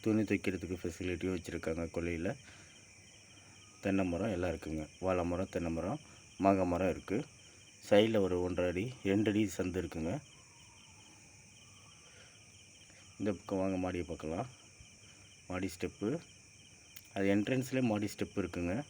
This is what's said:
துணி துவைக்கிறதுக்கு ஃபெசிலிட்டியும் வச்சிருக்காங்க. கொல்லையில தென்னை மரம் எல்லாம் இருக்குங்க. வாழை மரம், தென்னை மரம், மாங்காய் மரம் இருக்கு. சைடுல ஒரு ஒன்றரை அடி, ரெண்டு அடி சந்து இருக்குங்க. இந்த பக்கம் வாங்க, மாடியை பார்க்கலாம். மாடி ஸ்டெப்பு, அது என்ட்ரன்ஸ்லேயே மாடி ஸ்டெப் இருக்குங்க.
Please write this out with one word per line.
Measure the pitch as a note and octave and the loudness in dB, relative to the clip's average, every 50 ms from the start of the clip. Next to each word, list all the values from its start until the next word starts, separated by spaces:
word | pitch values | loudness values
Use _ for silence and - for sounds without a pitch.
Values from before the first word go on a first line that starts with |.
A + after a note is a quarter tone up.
| - | 2
துணி | A2+ G#2+ G#2+ A2 - | 2 2 2 4 2
துவைக்கிறதுக்கு | G#2 F#2+ - G#2 F#2 F2 F2+ E2+ F#2 F2 - | 0 0 0 -2 -4 -4 -4 -6 -6 -4 -6
ஃபெசிலிட்டியும் | F2+ E2 - F2+ F2+ F2+ E2+ F2+ F#2 F#2 | -8 -6 -4 -4 -4 -4 -2 -2 -2 -2
வச்சிருக்காங்க. | F2 E2+ - - E2 - D#2+ D#2+ E2+ E2+ D#2+ - | -2 -4 -6 -8 -6 -4 -4 -2 -2 -4 -4 -4
கொல்லையில | E2+ E2+ E2+ E2+ E2 E2+ G2 C#3 - - - - - - - - - - - - - - - - - - - - - - - - - - - - - - | -4 -2 -2 -2 -2 -2 -2 -4 -4 -12 -20 -20 -20 -20 -20 -20 -20 -20 -20 -20 -20 -20 -20 -20 -20 -20 -20 -20 -20 -20 -20 -20 -20 -20 -20 -20 -6 -2
தென்னை | G2 G2 G2 F#2+ F2+ E2+ | 0 2 2 2 0 0
மரம் | E2+ G2 A2+ G2 | -2 -2 -2 -2
எல்லாம் | F2 F2+ F2 D#2+ | -2 -2 -2 -2
இருக்குங்க. | D#2 - D#2+ D#2 D#2 D2+ - - - F2+ | -4 -6 -6 -6 -6 -6 -8 -10 -4 0
வாழை | F#2 F#2 F2+ E2+ F2 F2 | 0 2 2 2 0 0
மரம், | F2 F#2+ F#2 - | -2 -4 -4 -4
தென்னை | F#2 E2+ E2 E2 E2 | -4 -2 -2 -2 -2
மரம், | E2 F#2+ C3 D#3 - - - - - - - - F#2+ | -2 -4 -4 -6 -8 -16 -20 -20 -20 -20 -10 2 4
மாங்காய் | G2 G2 F#2+ F#2 F2+ F2 | 6 6 6 4 2 2
மரம் | E2+ F#2 F#2 D#2+ | 2 2 0 0
இருக்கு. | C#2 - - F#2+ A#2+ D#3 - - - - - - - - - - - - - | -2 -4 -2 -2 -2 -2 -4 -12 -20 -20 -20 -20 -20 -20 -20 -20 -20 0 6
சைடுல | G#2+ G2+ G#2+ A2+ A2 G#2+ G2 F2+ | 6 8 8 6 4 4 4 4
ஒரு | F2+ F2 F2+ | 2 2 2
ஒன்றரை | F2+ F2+ F2 F2+ F2+ E2+ | 0 0 0 0 0 0
அடி, | F2+ G#2 B2+ B2 - - G2 | 0 -2 -4 -6 -4 0 2
ரெண்டு | F#2+ G#2+ G#2+ A2 G2+ | 4 4 4 4 4
அடி | G#2 G#2+ G2 - - | 4 2 2 0 -2
சந்து | F#2 F#2 F2 F#2 E2+ | -4 -2 0 -2 -4
இருக்குங்க. | D#2+ - E2+ D#2+ - - D3+ - - - - - - - - - - - - - - - - - - - - - - - - - - - - - - - - - - - - - - - - - - - - - - - - - - - - - - - - - - - - | -2 -4 -4 -2 -2 -4 -4 -6 -12 -20 -20 -20 -20 -20 -20 -20 -20 -20 -20 -20 -20 -20 -20 -20 -20 -20 -20 -20 -20 -20 -20 -20 -20 -20 -20 -20 -20 -20 -20 -20 -20 -20 -20 -20 -20 -20 -20 -20 -20 -20 -20 -20 -20 -20 -20 -20 -20 -20 -20 -20 -20 -20 -20 -20 -20 -10 -4
இந்த | G2+ G#2 G2 | -4 -4 -4
பக்கம் | F2+ - - G2 F#2+ F#2+ | -4 -6 -4 -2 0 0
வாங்க, | F#2+ F#2+ F2+ F2+ | 0 0 0 -2
மாடியை | F#2 F#2 F2+ E2+ E2+ E2 | -2 -2 -4 -4 -4 -6
பார்க்கலாம். | D#2 - D2+ E2 F#2 B2+ B2+ - - - - - - - - - - - - - - - - - - - - | -6 -4 -4 -4 -4 -4 -6 -10 -20 -20 -20 -20 -20 -20 -20 -20 -20 -20 -20 -20 -20 -20 -20 -20 -20 -10 -6
மாடி | F2+ F#2 F#2+ F#2 - | -4 -2 -2 -4 -4
ஸ்டெப்பு, | - - E2+ - - G2 G#2+ C#3+ E3 - - - - - - - - - - - - - - - - - - - | -4 -6 -6 -4 -2 -2 -2 -2 -2 -6 -12 -20 -20 -20 -20 -20 -20 -20 -20 -20 -20 -20 -20 -20 -20 -20 -10 -4
அது | G2+ G2 G2 G2+ | 0 2 4 4
என்ட்ரன்ஸ்லேயே | G#2 G2+ - C3 B2+ B2+ C3 C3 C3 B2+ A2+ G#2+ | 4 2 2 0 0 0 0 0 2 2 2 2
மாடி | G#2 G#2 G2+ - | 2 0 -2 -4
ஸ்டெப் | - G#2 - - G2+ F#2+ | -4 -6 -4 -2 -4 -4
இருக்குங்க. | F2+ - F2+ F2 F2 F#2 B2 D3 | -2 -2 -2 -2 0 -2 -2 -4